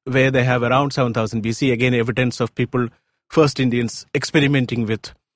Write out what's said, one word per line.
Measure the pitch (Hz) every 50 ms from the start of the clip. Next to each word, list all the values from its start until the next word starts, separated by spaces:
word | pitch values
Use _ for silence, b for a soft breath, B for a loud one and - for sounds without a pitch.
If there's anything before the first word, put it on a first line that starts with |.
| _
where | 135 127 135 131 135
they | 131 127 123
have | 127 123 123
around | 120 120 127 135 143 139
seven | - - 127 120 117
thousand | 120 110 104 113 113
B | 101 113 110
C, | - 139 131
again, | 120 113 127 123 123
evidence | 117 113 123 104 127 127 120 - -
of | 120 - -
people, | - 120 - - 123 120 113 - _ _ _ _ _ _ _
first | - 160 156 143 - -
Indians, | 131 123 120 120 120 117 - - - _ -
experimenting | 139 - - - 156 143 139 143 135 123 - 120 120 113
with | 104 113 - - - - _ _ _ _